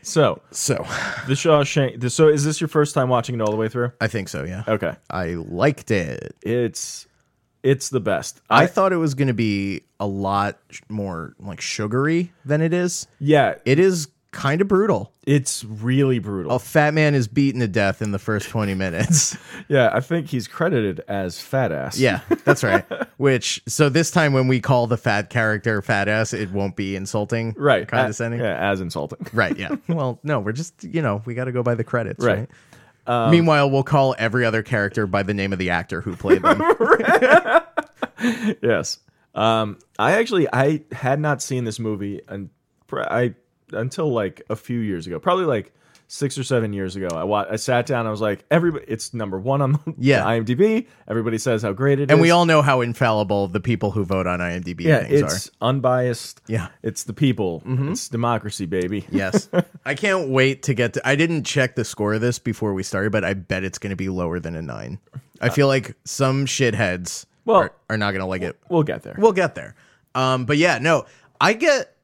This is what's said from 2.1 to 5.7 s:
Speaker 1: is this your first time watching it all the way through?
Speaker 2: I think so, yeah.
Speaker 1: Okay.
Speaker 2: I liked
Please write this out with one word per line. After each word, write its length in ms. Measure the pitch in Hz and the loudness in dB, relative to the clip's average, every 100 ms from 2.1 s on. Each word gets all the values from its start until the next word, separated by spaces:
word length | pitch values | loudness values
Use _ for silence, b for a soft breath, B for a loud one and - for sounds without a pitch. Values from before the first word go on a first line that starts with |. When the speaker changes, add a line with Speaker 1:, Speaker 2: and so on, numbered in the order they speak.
| - 156 | 4 6
Speaker 1:
is 160 | 151 143 | 6 0
this 160 | 151 | -2
your 60 | 156 | -2
first 240 | 156 147 | 0 0
time 160 | - 127 | 0 2
watching 260 | 123 117 123 | 2 0 -2
it 60 | |
all 100 | 107 | -2
the 60 | 107 | 0
way 100 | 110 | -2
through? 240 | 123 120 - | -2 -4 -2
Speaker 2:
I 80 | 110 | -4
think 220 | 110 92 | -4 -6
so, 140 | 78 | -8
yeah. 200 | 76 92 110 | -6 -6 -2
Speaker 1:
Okay. 260 | 107 87 - _ | -2 -2 -6 _
Speaker 2:
I 220 | 90 87 87 | -6 -4 -6
liked 560 | - 87 131 | -6 0 0